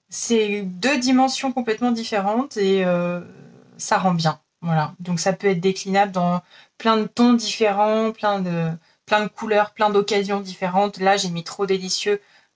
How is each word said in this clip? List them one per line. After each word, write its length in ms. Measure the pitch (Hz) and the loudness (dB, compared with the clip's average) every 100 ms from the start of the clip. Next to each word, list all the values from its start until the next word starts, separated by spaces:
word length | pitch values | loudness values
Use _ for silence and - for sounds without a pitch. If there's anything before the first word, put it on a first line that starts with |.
| _ | _
c'est 540 | - - 226 208 208 | -8 0 0 0 -2
deux 360 | 190 180 247 285 | -6 -4 -2 0
dimensions 540 | 247 254 262 - 269 | 2 4 4 0 -4
complètement 400 | 247 233 220 247 | -4 -2 -2 0
différentes 640 | 226 226 214 196 226 285 220 | -2 -2 -2 0 -2 -2 -2
et, 280 | 196 196 | 2 2
euh, 360 | 180 175 175 175 - - - - - 175 | 2 0 -2 -6 -10 -20 -20 -20 -20 -10
ça 220 | - 208 | -2 0
rend 160 | 185 | 2
bien. 260 | 175 160 147 _ _ | 2 0 -2 _ _
Voilà, 320 | 170 160 156 - | -2 0 -2 -6
donc 200 | 180 170 | -6 -2
ça 140 | 196 | -2
peut 140 | 190 202 | 0 0
être 120 | 180 | 0
déclinable 520 | 190 190 196 190 202 | 0 -2 0 2 2
dans 300 | 185 175 180 - - _ - | 2 0 -2 -6 -20 _ -4
plein 180 | 226 220 | 0 2
de 100 | 208 | 0
tons 280 | - 240 | 2 4
différents, 760 | 233 - - 214 196 214 220 220 | 4 0 0 2 2 2 2 0
plein 280 | 220 208 202 | -2 -2 0
de, 300 | 180 170 165 165 _ _ | -2 -2 -2 -6 _ _
plein 160 | - 214 | 0 0
de 80 | 214 | 0
couleurs, 440 | - 214 208 208 | -6 0 2 2
plein 180 | - 208 | 0 2
d'occasions 500 | 202 202 202 196 202 | 2 2 0 -2 -4
différentes. 560 | 190 180 185 185 208 180 | -6 -6 -2 0 0 0
Là, 200 | 190 202 | 0 2
j'ai 100 | 185 | 0
mis 160 | 170 | -6
trop 220 | - - 196 | -8 -6 -2
délicieux, 560 | 190 185 - 208 202 _ _ _ | -2 -2 -4 -2 -2 _ _ _